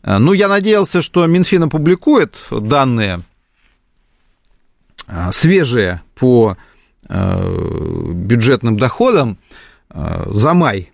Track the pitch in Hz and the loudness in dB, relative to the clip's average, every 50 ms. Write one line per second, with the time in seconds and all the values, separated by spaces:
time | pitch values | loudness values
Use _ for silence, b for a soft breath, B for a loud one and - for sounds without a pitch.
0 | - - 98 98 120 160 196 190 202 196 196 202 190 220 214 208 190 - - 180 | -4 -2 0 2 4 4 4 2 2 2 0 0 2 2 2 2 2 0 -2 -4
1 | 156 - - 180 170 165 170 180 180 - - 180 165 147 156 156 147 165 185 180 | -4 0 0 0 2 2 2 2 2 2 2 0 0 0 -2 0 2 2 0 2
2 | - 302 302 240 165 - - - - - 117 113 104 107 143 139 135 131 120 113 | 2 2 4 4 2 0 -4 -20 -14 -10 -8 -6 -4 0 0 0 2 2 0 0
3 | 107 98 90 87 87 _ _ _ _ _ _ _ _ _ _ _ _ _ _ _ | -2 -2 -4 -8 -10 _ _ _ _ _ _ _ _ _ _ _ _ _ _ _
4 | _ _ _ _ _ _ _ _ _ _ _ _ _ _ _ _ _ _ _ - | _ _ _ _ _ _ _ _ _ _ _ _ _ _ _ _ _ _ _ -20
5 | - - 104 87 87 90 90 - - 160 190 190 160 120 120 120 101 90 87 82 | -18 -14 -10 -6 -6 -4 -4 0 0 2 2 2 0 0 0 0 0 -2 -4 -8
6 | - _ _ - 131 127 123 120 113 107 92 b b b b b b b b _ | -12 _ _ -2 2 4 4 4 4 2 0 b b b b b b b b _
7 | _ - - 92 95 95 92 - 92 90 90 90 85 85 - - - - 82 82 | _ -8 -6 -4 -2 -2 -2 -2 -4 -4 -6 -6 -6 -6 -8 -8 -8 -8 -8 -8
8 | - 82 85 87 95 95 120 120 110 127 135 - - 117 110 104 131 123 - - | -8 -8 -8 -8 -2 0 0 2 2 2 0 2 0 -2 0 0 -2 -2 0 0
9 | 233 262 233 170 135 117 95 _ b b b b b b b b b _ - 80 | 0 2 2 2 0 -2 -6 _ b b b b b b b b b _ -12 -8
10 | 73 80 82 85 85 95 98 104 110 151 175 175 175 131 101 98 87 _ | -8 -6 -6 -6 -6 -4 -2 0 0 2 2 2 2 0 -2 -4 -10 _